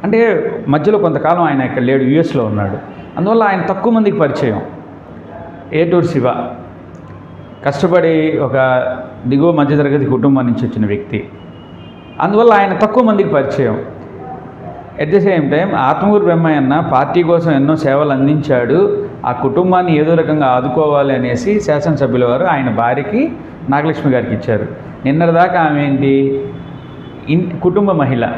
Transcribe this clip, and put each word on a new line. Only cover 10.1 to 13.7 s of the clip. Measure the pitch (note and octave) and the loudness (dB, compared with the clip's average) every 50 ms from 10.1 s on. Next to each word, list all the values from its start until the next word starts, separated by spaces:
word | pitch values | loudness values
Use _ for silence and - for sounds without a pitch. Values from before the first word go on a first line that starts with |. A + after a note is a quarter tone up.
| C3 B2 C#3+ C#3+ C3+ C3 B2 | 0 2 4 4 4 4 2
నుంచి | A#2+ A#2 A2+ B2 | 0 0 0 -2
వచ్చిన | G#2+ - A2 G#2+ | -4 -2 -2 0
వ్యక్తి, | G2+ G2+ G2+ - - - G#2 G2+ - - - - - - - - - - - - - - - - - - - | 0 0 -4 -4 -6 -6 -6 -6 -8 -16 -18 -20 -20 -20 -20 -20 -20 -20 -20 -20 -20 -20 -20 -20 -20 -6 -4
అందువల్ల | D#3 F3+ G3+ G#3+ A#3+ A#3 | -2 2 2 4 6 6
ఆయన | G#3+ G3+ G3 G3 | 6 4 2 0
తక్కువ | F#3 - A3 G#3 - B3+ | 0 0 0 2 2 2
మందికి | A#3 A3 G#3+ G3 F#3+ D3 | 2 4 2 2 2 2
పరిచయం. | D3 C#3+ C3 - - - C3 A2+ | 2 0 0 0 -2 0 0 0